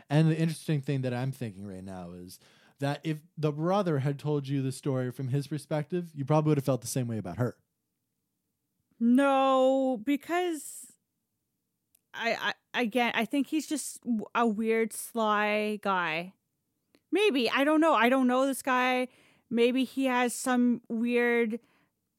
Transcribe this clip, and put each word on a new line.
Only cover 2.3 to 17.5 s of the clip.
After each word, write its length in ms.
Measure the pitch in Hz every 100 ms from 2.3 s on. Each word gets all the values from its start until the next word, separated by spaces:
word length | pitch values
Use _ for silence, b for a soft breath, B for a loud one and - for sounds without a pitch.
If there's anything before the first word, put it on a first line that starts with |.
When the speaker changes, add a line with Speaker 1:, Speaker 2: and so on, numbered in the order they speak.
| - b b b _
Speaker 1:
that 200 | 139 143
if 140 | 160 151 - -
the 160 | 151
brother 460 | 147 165 196 180 147
had 180 | 135 143
told 280 | 147 147 135
you 120 | 139
the 100 | 135
story 380 | 127 151 131 127
from 180 | 123 135
his 180 | 139 135
perspective, 640 | 151 - 156 147 180 170
you 100 | 147 135
probably 240 | 151 151
would 80 | 147
have 60 | 135
felt 140 | 127
the 40 | 113
same 200 | 135 120
way 80 | 110
about 180 | 92 87
her. 180 | 120 - _ _ _ _ _ _ _ _ _ _ _ _ _ _
Speaker 2:
No, 1000 | 233 247 277 269 269 262 262 269 262 254
because 800 | 214 285 - 339 359 311 - - - _ _ _ _ _ _ _ _ _ _ _ _
I, 400 | - 233 208 202 - _
I, 60 | -
again, 300 | 247 247 233
I 100 | -
think 220 | 226 285 262
he's 200 | 311 -
just 360 | 294 - -
w-, 240 | - 226 -
a 120 | - 233
weird, 460 | 202 220 226 226
sly 880 | - - 233 214 208 208 214 214 208
guy. 520 | 202 185 170 156 185 - _ _ _ _ _ _ _
Maybe. 380 | 339 427 277 233